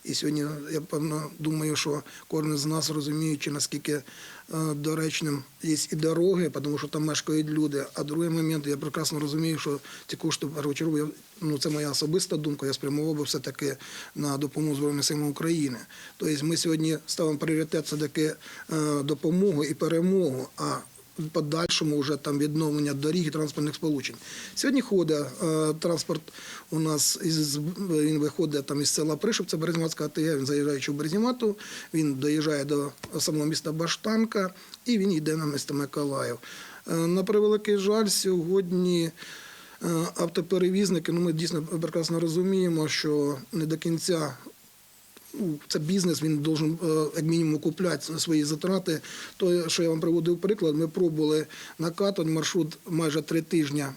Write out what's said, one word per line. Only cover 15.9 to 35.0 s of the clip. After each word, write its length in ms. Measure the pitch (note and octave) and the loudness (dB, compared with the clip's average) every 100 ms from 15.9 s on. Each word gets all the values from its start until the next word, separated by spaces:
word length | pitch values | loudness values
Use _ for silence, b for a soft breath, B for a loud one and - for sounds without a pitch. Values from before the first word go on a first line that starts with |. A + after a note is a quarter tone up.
| B B - | B B -4
Тобто 280 | D#3+ D3 D3+ | -2 0 0
ми 120 | E3 | 0
сьогодні 400 | F3 D#3 D#3 D#3 - | 2 2 2 0 -4
ставимо 320 | - D#3+ D3 | 0 0 0
пріоритет 480 | D#3+ D#3 D#3+ D#3+ D3+ | 0 0 0 -2 -2
все-таки, 480 | D3+ D3+ E3 D#3 - B B B | -2 -2 0 0 -2 B B B
е, 300 | D#3 D3+ D3 | 0 2 2
допомогу 600 | C#3+ D3 D#3+ F3 G3+ D3+ | 0 0 2 4 4 4
і 100 | D3 | 0
перемогу, 720 | - D#3+ E3 F3+ F#3+ E3+ C3 C3 - | 0 2 4 4 4 4 0 -6 -4
а... 200 | D3 C3+ - - - - | -4 -4 -6 -20 -18 -8
в 80 | D#3 | -4
подальшому 680 | E3 D3+ D#3+ E3+ - D#3 D3 | -2 0 0 0 0 2 2
вже 180 | C#3 D3 | 0 -2
там 220 | D3+ C#3+ | -2 0
відновлення 540 | D3+ D3+ D#3 D3+ D3 | 0 2 0 2 0
доріг 340 | C#3 D3 F3 D#3 | 0 0 2 0
і 20 | |
транспортних 460 | D3+ D3+ D3+ D3+ C#3+ | 0 -2 0 -2 -2
сполучень. 400 | E3 D3 - - B B B - | -2 0 -2 -10 B B B -2
Сьогодні 260 | C4+ C#4 | 2 2
ходить, 440 | - G3 D#3+ D3+ C#3 B2+ | 4 2 4 2 0 -2
е, 300 | F3 D#3 D#3 D#3 | 0 2 2 0
транспорт 420 | F3 D#3+ - D#3+ - B B B B | 0 0 -2 -4 -6 B B B B
у 80 | D#3+ | 0
нас, 400 | D#3 D3+ - - | 2 2 2 0
із, 340 | E3 D#3+ D3+ C#3+ D3+ F#3 G3 | 0 0 0 0 -4 -4 0
він 300 | D#3 D3+ D#3 | 2 4 2
виходить 460 | D3 - D#3+ D3 C3+ | 0 0 0 0 -2
там 160 | C#3+ | -2
із 80 | C#3+ | 0
села 260 | - D#3 D3+ | 0 0 0
Пришип, 320 | G#3 A3+ F3+ | 0 0 -2
це 80 | E3 | -2
Березнівацька 480 | D#3+ E3 E3 - D3+ | 0 0 0 -2 -4
А 20 | |
Т 140 | - | 0
Г, 160 | D#3 D3 | 0 0
він 80 | C3+ | 0
заїжджаючи 460 | C#3+ C#3+ C#3+ C3 | 0 0 0 -2
в 40 | C#3+ | -2
Березнівату, 600 | D3+ F#3+ A#3 B3 A3 G#3 B B B | 0 2 2 2 0 -2 B B B
він 200 | D#3+ D#3 | 0 2
доїжджає 520 | C3 D3 D3+ D3+ D3 C#3 | 0 0 2 2 0 0
до 260 | D3 C#3+ - - D#3+ | 0 -2 -8 -8 -4
самого 260 | D#3+ D#3 D3+ | 0 0 0
міста 260 | D#3 B2+ | -2 -4
Баштанка 840 | D#3 E3 - G#3+ A3 A3+ A3 F#3 B B B - | -2 -2 -2 0 2 2 0 -2 B B B 0
і 120 | |
він 140 | A#3 | 2